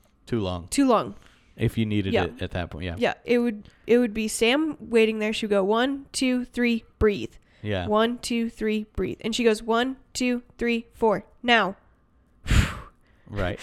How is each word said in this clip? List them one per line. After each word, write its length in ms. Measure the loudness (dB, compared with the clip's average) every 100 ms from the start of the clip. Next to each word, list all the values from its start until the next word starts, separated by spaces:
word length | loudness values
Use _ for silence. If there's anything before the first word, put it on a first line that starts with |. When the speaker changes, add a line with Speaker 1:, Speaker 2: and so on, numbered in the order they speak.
| _ _ -4
Speaker 1:
Too 140 | -2
long. 280 | -2 -4 -4
Speaker 2:
Too 160 | 0 4
long. 260 | 2 0 -12 -20 _ _ -2
Speaker 1:
If 220 | -2 0
you 80 | 0
needed 260 | 0 0
Speaker 2:
Yeah. 100 | 0
Speaker 1:
it 180 | -2 -6
at 100 | -8
that 200 | -6 -8
point, 140 | -8 -8
yeah. 100 | -2
Speaker 2:
Yeah, 160 | -2 -2
it 140 | -2 0
would, 320 | 0 -6 -14 -10 2
it 140 | 2
would 160 | 2 -2
be 120 | -4
Sam 500 | 0 2 2 -2 -6
waiting 400 | 0 2 4 2
there. 120 | -4
She'd 200 | -2 0
go, 120 | 0
"One, 440 | 2 2 0 -2 -8
two, 340 | -2 0 0 -4
three, 400 | -2 0 0 -4 0
breathe." 360 | 0 0 -8 -14 _ -12
Speaker 1:
Yeah. 260 | -4 -4 0
Speaker 2:
"One, 300 | 2 2 -2
two, 320 | -4 -4 -4
three, 380 | -4 -2 -2 -4 -6
breathe." 240 | -6 -4
And 120 | -6 2
she 80 | 2
goes, 160 | 2
"One, 320 | 0 0 0 -6 _
two, 280 | -4 -2 -2 -6 -6
three, 300 | -2 -2 -4
four, 320 | -2 0 0 -4 -6
now." 360 | 2 2 2 -4 _ _ _ _ _ _ 2
<sighs> 20 | 4 4 -2 -16 _ _ _ -10
Speaker 1:
Right. 300 | -4 -4 0